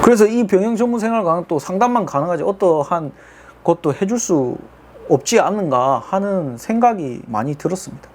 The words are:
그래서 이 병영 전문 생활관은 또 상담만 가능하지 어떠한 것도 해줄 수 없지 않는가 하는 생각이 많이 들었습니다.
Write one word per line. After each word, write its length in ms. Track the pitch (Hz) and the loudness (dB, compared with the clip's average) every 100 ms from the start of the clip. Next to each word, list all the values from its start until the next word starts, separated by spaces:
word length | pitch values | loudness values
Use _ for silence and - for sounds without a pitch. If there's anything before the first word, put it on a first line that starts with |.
그래서 240 | - 233 214 | 6 6 4
이 180 | 233 240 | 4 2
병영 300 | 190 214 220 | 2 2 0
전문 240 | 240 240 | 0 0
생활관은 460 | 220 233 175 170 170 | -2 -2 0 -2 -2
또 120 | 156 | -4
상담만 460 | - 185 247 247 180 | -4 0 0 0 -2
가능하지 380 | 139 160 170 | -2 -2 -2
어떠한 680 | 165 196 190 156 143 175 151 - - - - - | -2 0 2 2 0 -4 -4 -12 -20 -20 -20 -6
것도 300 | - 170 156 | -2 0 0
해줄 260 | 135 196 240 | -2 -2 -2
수 380 | - 165 123 131 - - - - - | 0 0 0 -6 -14 -20 -20 -20 0
없지 300 | 143 - 226 | 0 2 2
않는가 600 | 156 208 175 127 131 127 | 2 0 0 2 2 0
하는 580 | - 190 202 190 147 117 | -2 -4 -2 -2 -4 -8
생각이 640 | - 226 240 214 143 117 - | -4 2 2 2 -6 -8 -6
많이 300 | 110 131 147 | -4 -4 -4
들었습니다. 540 | 156 185 - - - | -4 -4 -8 -16 -20